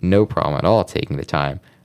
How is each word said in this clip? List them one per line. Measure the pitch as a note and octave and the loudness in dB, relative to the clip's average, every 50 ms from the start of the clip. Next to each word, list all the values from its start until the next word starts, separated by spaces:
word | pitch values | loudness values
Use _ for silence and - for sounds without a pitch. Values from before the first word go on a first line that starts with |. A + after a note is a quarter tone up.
no | - F2+ F#2+ G2+ G#2+ | 0 2 4 4 4
problem | - - - - D2 D2 | 2 0 -2 -2 -2 -2
at | - - | 0 2
all | F2+ A2 A2 F2 | 2 2 2 2
taking | - - - - - D2 C#2 | 0 -4 -6 -4 -4 -6 -8
the | - | -6
time. | - - D2 C#2+ C#2 C#2+ F#2+ _ _ _ _ _ | -4 -2 -2 -2 -2 -4 -8 _ _ _ _ _